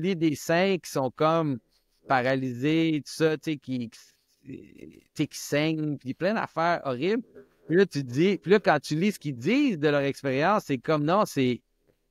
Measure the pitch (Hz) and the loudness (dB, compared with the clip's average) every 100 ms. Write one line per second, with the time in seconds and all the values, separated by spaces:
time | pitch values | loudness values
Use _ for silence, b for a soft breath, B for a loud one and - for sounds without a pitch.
0 | 175 180 160 139 - 165 190 185 - 151 | 0 0 0 0 -2 0 2 0 -4 -4
1 | 131 - 156 165 156 127 - _ _ _ | -4 0 0 2 0 -4 -8 _ _ _
2 | - 131 123 135 131 120 143 160 165 151 | -2 0 2 0 -2 -2 0 2 2 -2
3 | - - 156 156 - 147 - 127 117 - | -4 0 0 0 -4 -8 -6 -6 -8 -12
4 | - _ _ _ - - - - 80 - | -20 _ _ _ -18 -18 -18 -20 -20 -20
5 | _ - 151 - - 147 156 160 151 143 | _ -6 -6 -6 -4 -2 0 -2 -4 -4
6 | 127 - 170 220 - - 165 165 - 123 | -8 -4 -2 -2 -4 -2 -2 -2 -2 -4
7 | 165 226 - - - _ - 165 196 143 | -2 -2 -4 -14 -20 _ 0 2 2 0
8 | 135 123 185 190 156 208 196 151 - 151 | -4 2 2 2 4 4 4 2 0 -2
9 | 208 - 147 127 131 254 294 175 147 143 | 0 -2 -6 -6 0 2 2 2 2 2
10 | 139 131 139 131 165 208 - 139 - 156 | 0 -2 -2 0 2 0 0 -4 0 0
11 | 147 190 196 - 127 117 _ _ _ _ | 2 2 2 2 0 0 _ _ _ _
12 | _ | _